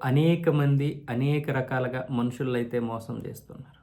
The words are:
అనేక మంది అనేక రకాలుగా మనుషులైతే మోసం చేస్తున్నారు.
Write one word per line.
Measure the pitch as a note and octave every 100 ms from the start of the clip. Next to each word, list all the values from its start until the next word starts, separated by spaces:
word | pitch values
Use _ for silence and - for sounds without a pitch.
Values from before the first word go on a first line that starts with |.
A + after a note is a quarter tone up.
అనేక | C#3+ C#3+ D#3+ E3+ E3+
మంది | D3 C#3+ C#3 C#3+ C#3 -
అనేక | A#2+ C#3 D3 D3
రకాలుగా | C3+ B2 C3 B2+ B2+ -
మనుషులైతే | A#2+ A#2+ B2 C3 B2 A#2+ A#2+
మోసం | A#2 A#2 - A2+
చేస్తున్నారు. | - - - - - -